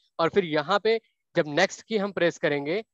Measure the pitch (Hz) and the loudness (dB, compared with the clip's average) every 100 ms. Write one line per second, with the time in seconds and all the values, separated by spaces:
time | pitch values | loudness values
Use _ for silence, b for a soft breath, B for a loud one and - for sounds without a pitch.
0 | _ - 165 202 175 151 147 202 220 226 | _ -2 0 2 0 0 0 0 0 -2
1 | _ _ _ - 151 147 190 - - 214 | _ _ _ -2 0 2 0 -2 -4 -4
2 | 196 180 170 - 160 143 143 190 220 | -2 0 -2 0 -2 -2 -2 -6 -6